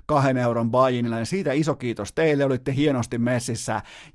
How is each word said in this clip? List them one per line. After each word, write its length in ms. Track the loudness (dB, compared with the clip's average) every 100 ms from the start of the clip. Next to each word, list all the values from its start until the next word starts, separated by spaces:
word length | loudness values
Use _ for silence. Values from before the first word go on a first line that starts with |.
| -2
kahden 320 | 2 2 2
euron 340 | 0 0 2
buy-inilla, 480 | 4 4 2 -2 -4
ja 60 | -4
siitä 280 | -2 0
iso 220 | 0 0 -2
kiitos 380 | -4 -6 -6
teille, 320 | 0 2 2 2
olitte 300 | 0 -2 0
hienosti 420 | 0 0 -2 -2
messissä. 640 | 0 0 -2 -6 -4 -6 -6 -18 -10